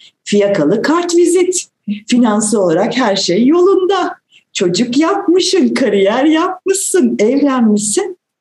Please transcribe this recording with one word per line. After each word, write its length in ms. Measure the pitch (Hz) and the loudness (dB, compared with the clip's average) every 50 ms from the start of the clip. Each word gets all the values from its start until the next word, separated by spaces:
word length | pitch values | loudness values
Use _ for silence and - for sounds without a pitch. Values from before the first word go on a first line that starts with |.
| - - _ _ _ | -20 -20 _ _ _
fiyakalı 580 | - 202 208 196 202 202 - 147 147 196 226 | -2 0 0 2 2 0 0 0 0 0 -2
kartvizit, 840 | - - 311 349 349 349 339 339 349 320 339 370 349 359 370 - - _ _ _ _ 208 202 208 - | 0 -2 -2 -2 -2 0 0 2 2 2 2 2 0 0 -2 -6 -8 _ _ _ _ -10 -10 -10 -4
finansal 520 | - 247 247 247 220 208 214 226 - 233 214 | -2 0 2 2 2 0 0 -2 0 0 0
olarak 380 | 185 175 160 175 214 240 - | 0 0 0 0 -2 -2 -2
her 200 | 247 262 208 196 | -2 -2 -2 -2
şey 300 | 196 - - 170 208 240 | -2 -2 -2 0 2 2
yolunda. 680 | 262 320 349 359 392 392 370 370 349 392 370 349 - - _ _ _ _ _ _ _ | 2 4 4 4 4 2 2 0 0 -2 -2 -2 -6 -8 _ _ _ _ _ _ _
Çocuk 460 | _ - 202 175 175 220 247 233 - 277 | _ -4 -2 -2 0 -2 -2 0 0 0
yapmışsın, 760 | 320 330 403 - - - 339 370 359 - - 359 262 226 - | 0 0 -2 -2 0 0 0 0 0 0 0 0 0 0 0
kariyer 500 | - 269 214 202 202 190 196 220 254 277 | 0 -2 0 2 2 2 2 0 2 2
yapmışsın, 920 | 320 311 311 349 359 370 - _ 370 381 - - - - 370 262 226 - - | 2 2 2 0 -2 -6 -6 _ -4 -2 -2 -4 -2 0 2 2 2 0 0
evlenmişsin. 1000 | 208 226 269 285 285 285 262 254 233 214 208 202 - - - 359 403 381 - _ _ _ _ _ | 0 0 2 2 0 0 0 2 2 2 2 0 -2 -2 -4 -4 -4 -4 -10 _ _ _ _ _